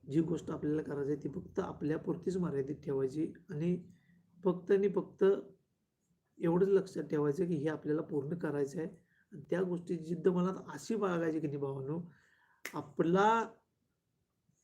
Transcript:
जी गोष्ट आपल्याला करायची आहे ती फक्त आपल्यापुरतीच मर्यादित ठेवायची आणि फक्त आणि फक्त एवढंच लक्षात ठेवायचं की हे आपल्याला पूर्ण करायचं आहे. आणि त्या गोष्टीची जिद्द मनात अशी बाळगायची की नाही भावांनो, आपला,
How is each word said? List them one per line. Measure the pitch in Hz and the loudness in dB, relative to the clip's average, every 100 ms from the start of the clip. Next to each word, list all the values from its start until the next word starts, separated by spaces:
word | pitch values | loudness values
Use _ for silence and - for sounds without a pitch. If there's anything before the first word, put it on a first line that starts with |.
| - | 0
जी | 143 | 0
गोष्ट | 165 160 - | 2 -2 -4
आपल्याला | 156 147 151 | -4 0 0
करायची | 147 143 139 | -2 -4 -2
आहे | 147 | -2
ती | 147 | -4
फक्त | 185 - - | -8 -6 -6
आपल्यापुरतीच | 180 - 147 156 - 165 - 185 | -6 -4 -2 -2 -2 -2 -2 0
मर्यादित | 170 139 135 | 0 0 -2
ठेवायची | 147 160 135 131 147 165 - - | -4 -2 0 0 0 -4 -6 -10
आणि | 151 175 180 - - _ _ _ _ | -2 0 0 -4 -20 _ _ _ _
फक्त | 190 175 - | 0 0 2
आणि | 196 202 | 4 4
फक्त | 190 - - 196 202 - - _ _ _ _ _ _ _ - | 0 -4 2 4 4 -2 -20 _ _ _ _ _ _ _ -2
एवढंच | 170 175 190 | 2 4 6
लक्षात | 196 - 165 | 4 4 -6
ठेवायचं | 147 151 147 143 175 | -2 2 2 2 0
की | |
हे | 160 151 | 2 0
आपल्याला | 151 147 151 | -2 0 -2
पूर्ण | 156 147 135 170 | 0 -2 -2 -2
करायचं | 165 143 139 139 | -2 0 -2 -2
आहे. | 165 - _ _ _ | -6 -8 _ _ _
आणि | 165 - | -18 -4
त्या | 170 | -2
गोष्टीची | 185 175 - 170 | 0 -2 -2 -6
जिद्द | 160 170 196 | -4 2 2
मनात | 180 180 185 - | 4 2 -2 -10
अशी | 147 - 220 | -12 -4 -2
बाळगायची | 196 170 165 156 | 0 0 0 -2
की | 151 | -2
नाही | 143 | -4
भावांनो, | 139 135 135 165 175 - _ _ _ _ - | -4 -4 -4 -6 -8 -18 _ _ _ _ -10
आपला, | 156 - - 165 185 208 226 214 - _ _ _ _ _ _ _ _ _ _ | -10 -10 -2 2 6 6 4 0 -8 _ _ _ _ _ _ _ _ _ _